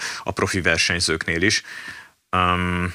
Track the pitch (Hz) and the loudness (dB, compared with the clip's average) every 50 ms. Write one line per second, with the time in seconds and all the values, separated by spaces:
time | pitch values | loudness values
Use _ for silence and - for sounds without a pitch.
0 | - - - - - - - - 98 95 - 95 80 90 82 82 - - 87 85 | -2 -8 -8 -6 -6 -6 -2 -2 -2 0 0 2 2 2 2 4 2 0 0 0
1 | 85 82 80 80 - - 82 82 92 107 - - - - - - - - - - | 0 0 0 -2 -2 -2 0 2 2 2 2 2 -2 -6 -12 -14 -14 -14 -14 -16
2 | - - _ _ _ _ 90 92 90 90 90 90 90 90 90 87 87 87 | -18 -20 _ _ _ _ 0 2 4 4 2 2 2 0 0 0 -2 -4